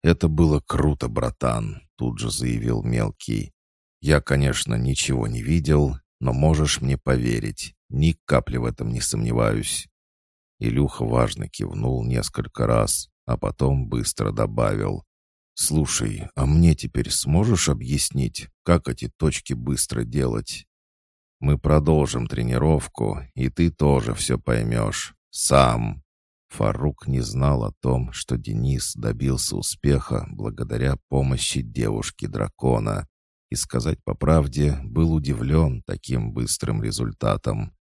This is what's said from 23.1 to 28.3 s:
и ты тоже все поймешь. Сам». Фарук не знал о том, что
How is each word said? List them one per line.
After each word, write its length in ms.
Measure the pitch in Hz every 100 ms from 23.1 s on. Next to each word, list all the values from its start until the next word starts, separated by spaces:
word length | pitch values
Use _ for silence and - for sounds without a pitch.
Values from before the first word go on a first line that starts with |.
| 53 64
и 140 | - 64
ты 220 | - 85
тоже 440 | - 73 67 57
все 240 | 52 - 60
поймешь. 760 | - 58 57 57 53 - - _ _
Сам». 720 | - - 67 64 57 57 - _ _ _ _ _
Фарук 580 | - 53 - 73 - -
не 140 | 65
знал 440 | 57 58 69 65
о 80 | 53 -
том, 320 | 64 64 62
что 240 | - -